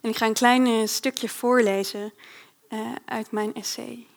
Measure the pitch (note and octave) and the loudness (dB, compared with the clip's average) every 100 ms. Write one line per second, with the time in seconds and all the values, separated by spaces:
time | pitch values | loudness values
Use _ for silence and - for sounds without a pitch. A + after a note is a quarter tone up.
0 | A3+ A3 A3+ G#3+ B3 B3+ B3+ A3+ A3 - | -4 0 0 4 6 6 4 4 0 0
1 | C4+ - A#3 - A#3+ B3 G#3+ G3 G3 G#3 | -2 -4 -8 -4 2 4 4 2 -2 -6
2 | G#3 - - - - _ _ A3 A3 - | -10 -12 -20 -20 -20 _ _ -10 -8 -10
3 | - A3+ A3 G#3+ G#3+ A3 G3 - A#3+ A#3+ | -6 -8 -4 -4 -4 -6 -8 -8 -12 -14
4 | A#3 | -18